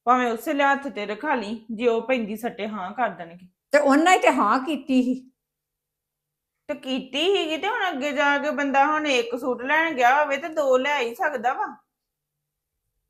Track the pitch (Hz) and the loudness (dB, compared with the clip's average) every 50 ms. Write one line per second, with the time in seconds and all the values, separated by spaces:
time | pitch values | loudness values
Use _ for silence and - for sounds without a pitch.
0 | - 233 247 254 247 240 226 226 - 320 302 277 277 277 277 269 277 277 196 208 | 0 2 2 2 2 0 -2 -4 -4 -4 0 2 2 2 2 0 -2 -6 -8 -8
1 | 208 202 214 208 285 311 285 247 202 202 226 226 - - 226 202 247 247 226 226 | -6 -6 -6 -6 -4 -4 -2 -2 -4 -6 -8 -10 -10 -10 -8 -2 0 0 2 0
2 | 226 247 262 254 220 190 220 214 233 233 - - 202 208 214 208 180 190 214 262 | 0 -2 -2 -2 -2 -4 -6 -8 -8 -8 -8 -8 -8 -8 -8 -8 -8 -8 -6 -4
3 | 240 208 180 165 170 170 170 180 - - _ _ _ _ - 294 294 277 269 294 | -4 -4 -4 -6 -14 -16 -18 -20 -20 -20 _ _ _ _ 2 4 4 4 4 4
4 | 330 359 370 359 - 330 277 247 220 202 226 262 262 330 302 - - - 262 254 | 6 6 6 6 6 4 4 4 4 2 2 0 0 -2 -6 -6 -2 0 2 2
5 | 240 254 240 - - - _ _ _ _ _ _ _ _ _ _ _ _ _ _ | 2 2 0 -4 -6 -14 _ _ _ _ _ _ _ _ _ _ _ _ _ _
6 | _ _ _ _ _ _ _ _ _ _ _ _ _ - 294 - - 262 262 262 | _ _ _ _ _ _ _ _ _ _ _ _ _ -10 -10 -8 -6 -4 -4 -4
7 | - - - 285 320 381 403 359 339 302 311 302 359 403 466 466 392 359 330 262 | -4 -6 -4 -2 0 2 2 2 0 0 -2 -2 -2 -2 -2 -2 -2 -2 -2 -2
8 | 269 294 269 285 285 285 285 285 262 302 262 262 285 277 262 277 277 294 302 311 | -4 -2 0 0 2 2 2 2 0 -2 -2 -2 -2 0 2 4 4 4 2 0
9 | 302 294 269 240 233 233 - 262 262 262 247 214 240 269 294 311 320 330 311 247 | 0 0 0 0 0 -2 -4 -6 -4 -4 -4 -4 -2 0 0 0 0 0 0 2
10 | 247 240 262 294 302 285 277 - 330 339 320 320 294 269 254 254 262 285 294 285 | 4 4 4 4 2 0 -2 -4 -4 -4 -4 -2 2 2 2 2 2 0 -2 -2
11 | 240 233 233 - 370 302 294 240 214 247 269 - 403 320 254 - _ _ _ _ | -2 -4 -4 -2 -2 -2 -2 -2 -2 -2 -2 -2 -4 -8 -8 -12 _ _ _ _
12 | _ _ _ _ _ _ _ _ _ _ _ _ _ _ _ _ _ _ _ _ | _ _ _ _ _ _ _ _ _ _ _ _ _ _ _ _ _ _ _ _
13 | _ _ | _ _